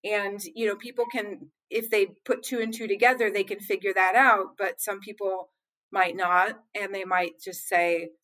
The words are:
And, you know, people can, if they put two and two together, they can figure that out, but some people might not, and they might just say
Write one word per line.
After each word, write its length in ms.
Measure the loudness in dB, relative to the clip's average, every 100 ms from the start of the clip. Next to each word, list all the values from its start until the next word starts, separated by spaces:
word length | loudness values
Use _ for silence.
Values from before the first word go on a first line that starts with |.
And, 360 | -2 -2 -2 -6 -10 -4
you 100 | -2
know, 100 | -2
people 300 | -8 -4 -4
can, 400 | -4 -6 -10 -16 _ _
if 220 | -6 0
they 160 | 2 2 -2 -4
put 160 | -4
two 180 | -2 -4
and 140 | -4
two 140 | -4 -4
together, 420 | 2 4 4 0
they 140 | 0
can 160 | -4 -6
figure 340 | -4 -2 0
that 220 | 2 4 6
out, 420 | 6 6 2 -4
but 240 | -6 -4
some 180 | -6 -8
people 500 | -10 -6 -4 -4 -8 _ _ _ _
might 220 | 0 0 0
not, 420 | 2 4 4 -2 _
and 220 | -8 -6 -6
they 80 |
might 300 | 0 0 0 -6
just 240 | -14 -12 0
say 440 | 2 4 2 -2 _